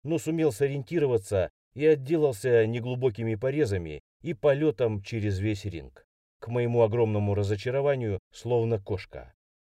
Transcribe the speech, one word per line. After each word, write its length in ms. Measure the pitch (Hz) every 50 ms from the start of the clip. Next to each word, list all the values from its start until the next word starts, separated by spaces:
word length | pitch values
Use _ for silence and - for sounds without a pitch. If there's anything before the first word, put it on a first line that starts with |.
| -
но 140 | 143 165 156
сумел 340 | - 160 160 165 160 151
сориентироваться 1000 | - - 143 139 139 143 127 - 165 170 147 131 120 107 - - 104 95 87 80 _ _ _ _ -
и 120 | 127 147
отделался 800 | 156 156 143 131 135 170 160 151 139 123 - - 127 120 117 110
неглубокими 720 | 110 117 123 113 127 127 123 131 131 101 113 113 113 110
порезами 680 | 104 127 131 139 151 147 101 98 90 82 78 76 71 _ _ _ _
и 120 | - 156 156
полётом 680 | - - 147 135 143 156 151 - - 127 113 110 98
через 380 | 98 - 117 113 104 104 98 92
весь 260 | 101 110 104 98 -
ринг. 400 | 101 82 78 67 65 _ - _ _ _ _ _ _ _ -
К 80 | - 113
моему 360 | 120 123 123 117 120 120 113
огромному 520 | 107 110 120 117 107 107 104 104 104 101
разочарованию, 840 | 101 101 98 107 98 - 123 123 139 139 143 139 131 117 107 95 - _ _
словно 480 | _ - - 117 123 120 113 113 113 104
кошка, 540 | 101 - 104 95 - - - 65 62 - _ _ _ _ _ _ _